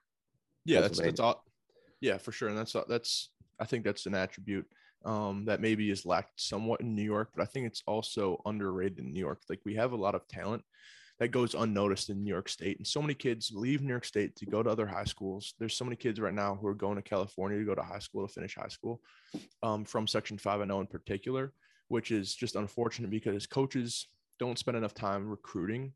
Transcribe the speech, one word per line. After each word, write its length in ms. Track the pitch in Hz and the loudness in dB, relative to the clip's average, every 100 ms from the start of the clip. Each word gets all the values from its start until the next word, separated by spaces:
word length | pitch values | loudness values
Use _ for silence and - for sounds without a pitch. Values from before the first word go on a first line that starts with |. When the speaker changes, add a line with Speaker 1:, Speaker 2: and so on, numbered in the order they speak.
| _ _ _ _ _ _ - | _ _ _ _ _ _ 4
Speaker 1:
Yeah, 140 | 165 | 6
that's, 160 | - - | 6 4
Speaker 2:
Pennsylvania. 140 | - | 2
Speaker 1:
that's 80 | 160 | 4
all. 240 | 117 - - _ _ _ _ _ | 4 4 -2 _ _ _ _ _
Yeah, 180 | 135 95 | 0 0
for 120 | - | -2
sure. 180 | - 113 | -4 -2
And 80 | 107 | 0
that's, 180 | 113 113 - | -2 -2 0
that's, 420 | 120 - - - _ - - | 0 0 -2 -4 _ -18 -8
I 60 | |
think 200 | 113 120 | -2 0
that's 200 | 101 104 - | 0 0 0
an 80 | |
attribute, 520 | 98 95 - 101 98 - _ _ _ - | 0 0 -2 -4 -4 -4 _ _ _ -4
um, 400 | 107 104 98 107 | -2 0 -2 0
that 140 | 98 | 2
maybe 280 | 110 107 107 | 4 4 2
is 140 | 98 | 0
lacked 340 | 87 87 - - | 2 0 0 -6
somewhat 440 | - 101 110 117 | -4 -2 0 0
in 120 | 120 | 0
New 80 | 107 | 0
York, 280 | 107 104 110 | 2 0 0
but 80 | - | 0
I 40 | 101 | -2
think 200 | 135 120 | -2 -4
it's 160 | - - | -4 -2
also 560 | 107 - - 98 87 | -2 -2 0 0 0
underrated 540 | 104 107 98 92 95 85 | -2 -2 -2 0 0 -2
in 140 | 64 | -6
New 80 | 80 | -2
York. 200 | 85 - - | -2 -4 -6
Like, 120 | 98 | -6
we 100 | 104 107 | -2 0
have 160 | 123 | 0
a 40 | 120 | 2
lot 180 | 98 | 0
of 140 | 98 - | 0 -4
talent 340 | - 90 113 - _ - - - - | -8 -4 -4 -6 _ -20 -20 -18 -2
that 100 | 120 | 0
goes 260 | 127 120 | 4 2
unnoticed 560 | - 113 101 101 95 - | 2 2 4 4 2 0
in 120 | 98 | -2
New 80 | 104 | -2
York 180 | 95 98 | -2 -4
State. 300 | - 98 98 | -4 -2 -2
And 80 | 110 | -2
so 140 | 151 | 0
many 140 | 151 | 0
kids 380 | 139 131 113 - | 0 0 0 -2
leave 260 | 107 120 147 | -2 0 2
New 100 | 139 | 2
York 140 | 123 | -2
State 300 | - 104 104 - | 0 0 0 -2
to 100 | 98 | -2
go 160 | 104 | 2
to 60 | 113 | 2
other 160 | 110 107 | 2 0
high 180 | 92 | -2
schools. 500 | 95 - 98 95 - - | -4 -4 -4 -6 -8 -6
There's 180 | 113 - | -4 -2
so 80 | |
many 120 | 123 120 | -4 -2
kids 220 | 123 107 | 0 0
right 140 | 104 | 0
now 220 | 101 101 98 | 2 0 0
who 100 | 104 | 0
are 80 | |
going 220 | 101 98 101 | 0 0 0
to 60 | |
California 560 | - 101 104 - 95 104 | 0 0 0 -2 -2 0
to 60 | |
go 100 | 107 | 0
to 80 | 104 | 0
high 180 | - 101 | -2 -6
school, 260 | - 104 95 | -8 -6 -6
to 60 | |
finish 240 | - 90 - | -6 -8 -6
high 120 | 104 | -8
school, 320 | - 113 117 - - - - - _ | -6 -6 -6 -10 -20 -14 -12 -12 _
um, 220 | 113 107 | 0 0
from 220 | 107 120 107 | 0 0 2
Section 300 | 110 - 104 | 0 0 -2
five, 220 | 101 101 | 0 2
I 40 | |
know 160 | 101 98 | 2 0
in 60 | 98 | -2
particular, 640 | - - 98 - 131 139 - _ _ - | -6 -4 -4 -2 -2 -2 -8 _ _ -2
which 220 | 120 - | 0 2
is 240 | 110 95 | 2 0
just 220 | - 120 101 | -2 -2 -2
unfortunate 540 | 104 - 117 - 110 | -2 0 0 0 -2
because 360 | 110 110 101 104 | -2 0 0 0
coaches 640 | - 135 135 120 - - _ _ - | 0 0 0 -2 -4 -8 _ _ -4
don't 200 | 123 123 | -2 -2
spend 180 | - 120 | 0 0
enough 180 | 110 | 0
time 340 | - 101 98 104 | 0 0 0 -2
recruiting 640 | 104 - 104 90 117 135 | -6 -6 -2 -2 -2 -4